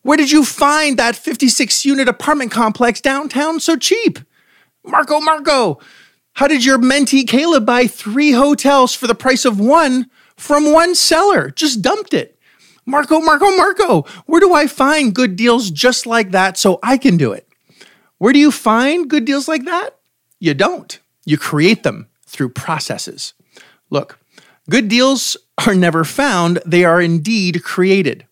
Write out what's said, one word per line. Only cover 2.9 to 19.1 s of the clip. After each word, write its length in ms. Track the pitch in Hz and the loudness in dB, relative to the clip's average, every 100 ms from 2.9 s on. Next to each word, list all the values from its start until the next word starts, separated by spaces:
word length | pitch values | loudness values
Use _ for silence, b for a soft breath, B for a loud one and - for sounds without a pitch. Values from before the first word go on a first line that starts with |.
| - | 0
downtown 600 | 277 269 302 254 302 320 | -4 -4 -4 -4 -4 -4
so 160 | - 311 | -2 -2
cheap? 420 | - 440 440 - - _ _ _ _ _ | 0 -2 -2 -4 -18 _ _ _ _ _
Marco, 360 | - 302 294 302 | -4 -4 0 -2
Marco, 600 | 311 311 294 277 208 139 b b b b _ | 0 -2 0 0 0 -4 b b b b _
how 140 | - 277 | -2 0
did 180 | 294 247 | 2 2
your 140 | 269 | 2
mentee 480 | 254 277 269 269 247 | 2 2 2 0 2
Caleb 400 | 247 330 302 220 | 0 2 0 2
buy 180 | 240 247 | 0 0
three 460 | - 208 240 302 | -4 -6 0 2
hotels 640 | 247 285 285 277 277 247 - | 2 2 2 2 2 2 -2
for 100 | 240 | -4
the 80 | |
price 320 | 226 254 262 254 | -2 -2 0 0
of 140 | 202 | 0
one 500 | 214 320 294 254 247 b b _ | 2 2 2 -2 -4 b b _
from 340 | - 294 294 | -2 2 4
one 240 | 311 339 349 | 4 2 0
seller? 560 | - 320 403 339 - | 0 2 2 0 -2
Just 320 | - 311 240 | -4 -4 -2
dumped 320 | 220 415 - - | -2 -4 -4 -6
it. 200 | - _ b b b b - | -6 _ b b b b -4
Marco, 340 | 277 285 320 | -4 0 0
Marco, 360 | 320 294 392 370 | 2 2 4 4
Marco, 460 | 370 381 370 180 - B - | 2 0 0 0 -2 B 0
where 140 | 330 | 4
do 120 | 381 320 | 4 4
I 100 | 285 | 0
find 480 | - 269 311 262 | 0 0 2 0
good 220 | 196 247 180 | 0 -2 0
deals 340 | 240 262 208 | 2 2 -2
just 380 | 151 247 247 233 | 0 0 0 -2
like 240 | 233 202 | -2 0
that 260 | 185 190 185 | 0 0 0
so 220 | 196 180 | 0 0
I 160 | 226 262 | 0 0
can 200 | 262 170 | 2 2
do 160 | 127 | 0
it?" 140 | 95 _ _ _ b b b b _ | -4 _ _ _ b b b b _
Where 160 | 202 | 2
do 60 | 285 | 4
you 120 | 294 | 4
find 560 | - 220 226 262 349 | 2 0 0 0 -2
good 180 | 294 | -2